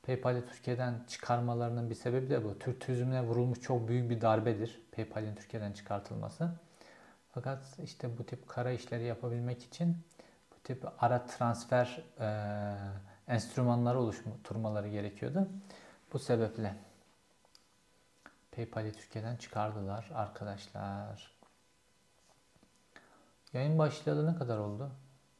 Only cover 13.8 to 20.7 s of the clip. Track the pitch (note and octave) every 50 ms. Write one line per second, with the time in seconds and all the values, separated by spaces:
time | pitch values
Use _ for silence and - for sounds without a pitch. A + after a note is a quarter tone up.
13.8 | A#2+ A#2+ B2 C3 A#2+ A2+ F#2+ - - G#2+ A2+ - - - G#2 A2 A2 A2 G#2+ G#2
14.8 | G2+ G#2 G#2 G#2 G2+ G#2 G2+ - A#2+ B2 C#3+ F#3+ G3 F#3+ - - - - - -
15.8 | - - - - - - - C3 - - B2 A2+ A2+ G#2+ - A2+ A2 G2+ G2 -
16.8 | - - - - _ _ _ _ _ _ _ _ _ _ _ - _ _ _ _
17.8 | _ _ _ _ _ _ _ _ _ - _ _ _ _ - A#2+ A#2 A2+ - A2+
18.8 | G#2+ G#2+ G#2 - - - - A2 G#2+ A#2 A#2+ A#2 - - - A2 G#2+ A2 G#2 G#2+
19.8 | G2 F#2+ G2+ A2 - - D#3 A#2+ G#2+ G2+ - - G#2 G2+ G2+ G2+ - -